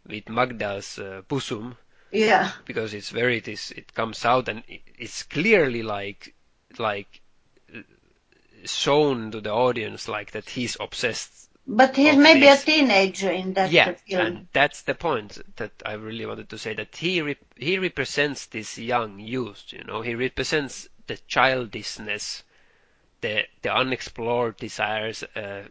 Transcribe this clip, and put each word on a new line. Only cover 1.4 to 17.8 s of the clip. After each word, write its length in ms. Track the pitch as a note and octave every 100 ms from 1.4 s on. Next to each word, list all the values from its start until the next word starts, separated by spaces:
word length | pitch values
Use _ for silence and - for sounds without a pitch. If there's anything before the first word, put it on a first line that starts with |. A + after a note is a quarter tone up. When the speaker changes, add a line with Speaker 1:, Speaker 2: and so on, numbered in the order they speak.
| - A2+ A#2+ A#2+ _ _ _
Speaker 2:
Yeah. 400 | A3 A3 F#3+ G3 - -
Speaker 1:
Because 280 | A#2+ A2
it's 160 | G#2 -
very, 280 | A2+ B2 A#2
it 100 | A2+
is, 240 | G#2 -
it 220 | - - -
comes 280 | A2+ G#2+ A#2
out 220 | B2+ B2
and 140 | A2 -
it, 140 | F2 - -
it's 240 | A2+ -
clearly, 580 | - C#3 G3 G#3 C#3 A#2+
like, 540 | A2 G2+ G2+ G#2 - _ _ _ _ -
like, 440 | A2 G2+ G2 - _ _ _ _ _ G#2+ - _ _ _ _ _ _ A2 -
shown 640 | - D3 D3 D3 B2 A2
to 100 | A2
the 100 | G#2+
audience, 560 | G#2+ B2+ A#2+ G#2 G#2 -
like, 240 | G#2+ G#2
that 180 | A2 -
he's 280 | - A#2 -
obsessed 680 | G#2 - A#2+ - - _ - _ -
Speaker 2:
But 300 | G#3+ C4 C4
he's 180 | D4 C#4+
Speaker 1:
of 40 |
Speaker 2:
maybe 280 | D4+ D4+ C#4
a 40 |
Speaker 1:
this. 120 | C#4
Speaker 2:
teenager 680 | - D#4 C4 G3 F#3+ F#3+ F#3+
in 220 | F3 F#3
that 180 | F#3+ F#3+
Speaker 1:
Yeah, 220 | D#3+ - F3+ -
Speaker 2:
film. 140 | F#3 E3+
Speaker 1:
and 220 | F3 -
that's 280 | C#3 C#3+ -
the 120 | - C3
point 440 | E3+ B2+ G2+ - - -
that 140 | G#2+ - A2+
I 80 |
really 320 | G#2+ A2 A2+ G#2+
wanted 240 | A2 G#2+
to 80 | A2
say, 160 | A2+ G#2+
that 200 | G#2 -
he 260 | E3 F3+
rep-, 160 | D3 C#3 _ -
he 220 | C3+
represents 680 | F#3+